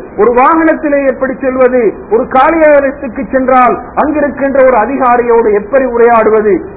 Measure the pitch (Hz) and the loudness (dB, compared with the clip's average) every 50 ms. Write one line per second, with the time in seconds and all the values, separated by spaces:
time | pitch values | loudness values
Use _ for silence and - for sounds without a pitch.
0 | - - - - 208 240 233 247 262 302 330 320 330 320 - - 320 294 285 285 | -8 -8 -2 0 0 2 2 2 2 2 2 2 2 0 0 -2 -2 -2 -2 0
1 | 277 269 240 - 269 262 254 - 277 262 254 262 254 247 254 247 226 185 - - | 0 -2 -2 -2 -4 -6 -6 -4 -6 -4 0 0 0 2 2 0 0 0 -2 -6
2 | - - 208 240 262 - - 262 269 320 330 330 311 302 294 285 277 269 277 - | -6 -2 -2 -2 -2 0 0 0 2 2 2 2 4 4 4 4 2 0 -2 -6
3 | 277 240 202 277 - - 269 262 262 247 262 254 247 233 202 - - - - - | -10 -12 -10 -10 -6 -4 -4 -2 0 2 2 2 2 2 0 -2 -6 -8 -4 -4
4 | 247 302 285 302 285 277 - 247 277 277 262 277 262 262 247 220 220 240 277 254 | -2 -2 -2 -2 -2 -4 -4 -4 -4 -2 2 2 2 4 2 2 0 -2 -2 -2
5 | 262 240 240 240 240 240 233 233 226 214 202 202 208 - 277 269 262 247 233 233 | 0 0 0 0 2 2 0 0 0 0 -2 -2 -2 -2 -2 -2 0 0 0 2
6 | 233 240 233 226 220 214 220 214 214 208 185 156 - - - | 2 4 4 2 2 2 2 2 2 0 0 -2 -4 -8 -16